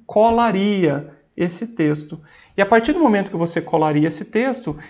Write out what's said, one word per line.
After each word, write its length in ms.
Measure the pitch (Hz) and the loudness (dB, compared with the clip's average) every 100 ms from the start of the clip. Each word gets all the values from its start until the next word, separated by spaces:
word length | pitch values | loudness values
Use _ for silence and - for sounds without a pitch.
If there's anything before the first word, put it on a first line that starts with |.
| - | -4
colaria 1040 | 208 226 226 233 190 202 202 165 139 147 - _ - | 2 4 4 2 2 0 2 0 0 -6 -16 _ -6
esse 380 | 175 170 226 | -4 -4 -8
texto. 460 | - 151 151 151 156 - - - - | -2 -2 -2 -6 -16 -18 -20 -8 -2
E 60 | |
a 40 | 196 | 2
partir 260 | 226 233 | 4 4
do 80 | 349 | 2
momento 320 | 285 208 196 | 2 2 0
que 40 | 170 | -4
você 240 | 170 170 | -4 -4
colaria 460 | 165 165 156 151 160 | -2 0 2 2 0
esse 200 | 160 - | -2 -4
texto, 520 | 214 262 240 160 151 - | -2 -2 -2 -8 -12 -14